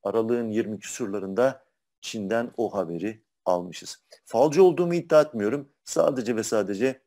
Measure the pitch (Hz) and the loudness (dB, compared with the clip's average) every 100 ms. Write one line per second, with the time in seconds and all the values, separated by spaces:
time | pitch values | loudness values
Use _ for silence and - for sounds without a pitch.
0 | 101 107 113 120 117 107 104 104 - - | -2 -2 0 -2 -2 -2 -4 -6 -12 -10
1 | 113 101 95 95 127 135 _ _ _ _ | -6 -6 -6 0 0 0 _ _ _ _
2 | - 113 98 113 120 - 107 101 87 82 | -12 -8 -4 -4 -4 -4 -4 -2 -4 -4
3 | 101 113 _ _ - 90 90 82 - - | -6 -8 _ _ -2 -2 -2 -14 -16 -18
4 | _ - _ 117 147 151 185 156 175 175 | _ -20 _ 2 2 6 6 6 0 -2
5 | - 156 202 117 104 143 139 _ - - | 4 4 4 0 -2 -2 -8 _ -6 2
6 | 82 131 113 113 110 110 98 101 127 127 | 2 2 -2 -2 0 -2 0 0 -2 -2